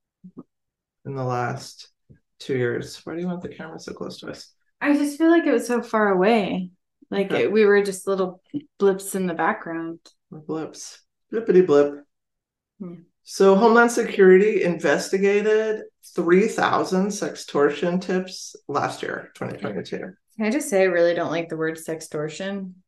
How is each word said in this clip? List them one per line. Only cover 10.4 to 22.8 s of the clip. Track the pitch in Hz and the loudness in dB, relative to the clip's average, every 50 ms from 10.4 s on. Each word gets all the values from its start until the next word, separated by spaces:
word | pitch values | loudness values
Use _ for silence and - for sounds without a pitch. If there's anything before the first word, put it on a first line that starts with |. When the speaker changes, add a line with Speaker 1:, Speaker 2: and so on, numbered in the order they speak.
Speaker 1:
blips. | 151 151 156 160 151 - - - - - - - _ _ _ _ _ _ - | -12 -10 -8 -8 -8 -10 -12 -16 -18 -20 -20 -20 _ _ _ _ _ _ -8
Blippity | 226 226 - 175 185 180 | -6 -2 4 4 4 6
blip. | 165 143 143 143 143 143 - - _ _ _ _ _ _ _ _ _ _ _ _ _ _ _ | 6 6 4 4 4 0 -6 -16 _ _ _ _ _ _ _ _ _ _ _ _ _ _ _
Speaker 2:
Yeah. | 190 175 175 175 - _ _ _ _ | -16 -16 -14 -16 -20 _ _ _ _
Speaker 1:
So | - - - 190 196 196 | -18 -2 4 4 6 6
Homeland | 196 233 233 226 233 233 240 240 | 6 6 6 6 6 4 4 2
Security | 240 226 - - - 196 185 185 190 202 214 220 190 - | -2 -2 -2 2 6 8 10 10 8 8 4 2 2 0
investigated | 175 170 160 165 151 147 180 185 - - 190 196 196 202 208 208 214 214 220 220 220 214 214 - - _ _ _ - - | 0 -2 0 0 0 0 0 0 -2 -2 0 2 2 2 2 2 2 2 2 0 -2 -4 -6 -8 -16 _ _ _ -10 -6
three | - 165 165 175 190 214 226 | -4 2 4 6 6 4 2
thousand | - - - - - - - - 185 185 190 208 | 0 0 0 0 0 0 0 0 0 0 0 -2
sextortion | 196 - - - - - - - - 151 143 147 143 - - 175 175 185 | -2 -6 -6 -8 -8 -12 -16 -4 0 2 2 2 2 0 -2 -2 -2 -2
tips | 185 - 160 160 - - - - - - - - _ - | -2 -2 -4 -4 -4 -6 -12 -16 -18 -18 -20 -20 _ -6
last | 143 139 - - - - - | -4 -4 -4 -4 -6 -8 -8
year, | - - - - - _ | -8 -8 -10 -10 -14 _
twenty | - 127 120 - - | -10 -10 -10 -10 -8
twenty-two. | - 214 202 175 - - - 180 - 190 185 _ _ _ _ | -10 -8 -8 -8 -8 -8 -10 -10 -10 -12 -16 _ _ _ _
Speaker 2:
Can | - 220 | -6 -4
I | 208 | -2
just | 233 302 285 - | -2 -2 -4 -2
say | 208 190 190 | 0 2 2
I | |
really | 185 175 175 170 170 170 | 2 2 2 2 2 2
don't | 170 165 135 | 0 -2 -4
like | 151 170 165 165 | -4 -6 -6 -6
the | 160 156 | -6 -4
word | 160 160 160 | -4 -6 -6
sextortion? | 160 - - 160 160 - - - 151 151 156 156 - 190 196 202 196 190 185 185 - | -8 -10 -10 -10 -10 -10 -10 -8 -8 -8 -8 -8 -10 -10 -8 -8 -8 -10 -12 -16 -20